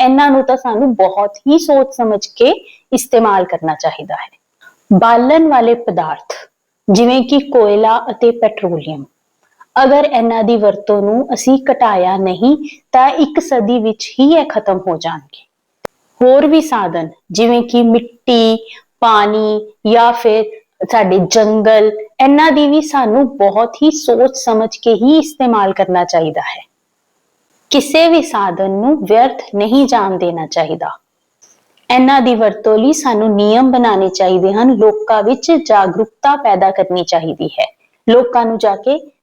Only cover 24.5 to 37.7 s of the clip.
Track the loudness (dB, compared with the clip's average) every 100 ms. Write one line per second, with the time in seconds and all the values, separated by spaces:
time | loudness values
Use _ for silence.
24.5 | -2 -2 -4 -2 0 2 2 0 -4 -2
25.5 | 0 -2 -2 -2 -2 -2 -2 -2 -6 -10
26.5 | -14 -20 _ _ _ _ _ _ _ _
27.5 | _ _ -4 0 2 2 2 0 -4 -4
28.5 | -4 -4 -2 -2 -2 0 2 2 -2 -8
29.5 | -6 0 0 2 0 -2 -4 -4 -6 -6
30.5 | -4 -4 -6 -8 -12 _ _ _ _ _
31.5 | _ _ _ -2 2 4 2 2 0 0
32.5 | 0 0 2 2 0 -2 -2 0 0 2
33.5 | 2 2 2 0 0 -2 0 0 2 0
34.5 | 2 0 4 2 0 -2 0 0 -2 0
35.5 | -2 2 2 2 -2 -6 _ -2 0 0
36.5 | 0 0 0 -2 -4 -2 -4 -4 -8 -8
37.5 | -6 -6